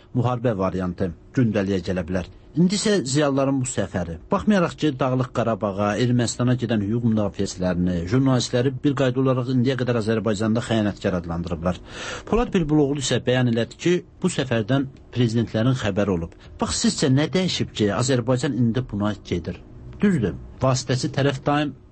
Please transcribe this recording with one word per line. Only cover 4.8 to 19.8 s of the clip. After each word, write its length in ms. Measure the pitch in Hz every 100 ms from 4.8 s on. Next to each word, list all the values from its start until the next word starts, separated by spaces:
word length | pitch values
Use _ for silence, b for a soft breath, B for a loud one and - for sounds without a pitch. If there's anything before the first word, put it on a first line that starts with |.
| 156 135
Dağlıq 320 | 139 127 123
Qarabağa, 560 | - 113 107 104 95 104 101
Ermənistana 500 | 123 123 117 - 123 123
gedən 240 | 120 113 101
hüquq 240 | 120 117
müdafiəçilərini, 880 | 107 101 - 98 - 90 87 90 90 87
jurnalistləri 640 | 127 135 127 - 123 131 131
bir 120 | 147 131
qayda 220 | 131 127
olaraq 280 | 135 127 123 131
indiyə 240 | 120 123
qədər 180 | 120 120
Azərbaycanda 600 | 107 113 107 98 110 113 -
xəyanətkar 480 | 113 104 90 101 90
adlandırıblar. 580 | 85 85 85 82 90 87 B B B B -
Polad 240 | 214 240
Bülbüloğlu 480 | 190 151 151 139 147
isə 180 | 131 120 -
bəyan 240 | 127 123 117
elədi 260 | 113 -
ki, 160 | 170 175 - -
bu 120 | 185 170
səfərdən 500 | 131 113 107 135 135 - -
prezidentlərin 640 | 120 123 117 107 110 120 127
xəbəri 360 | 107 95 101 87
olub. 220 | 85 - B -
Bax, 240 | 311 - 233
sizcə 240 | - 151
nə 160 | 131 156
dəyişib 400 | 185 180 - 113
ki, 180 | - 104 95
Azərbaycan 560 | 127 127 110 127 156
indi 320 | 117 117 117 127
buna 300 | 101 104 101 -
gedir? 360 | 90 90 90 - -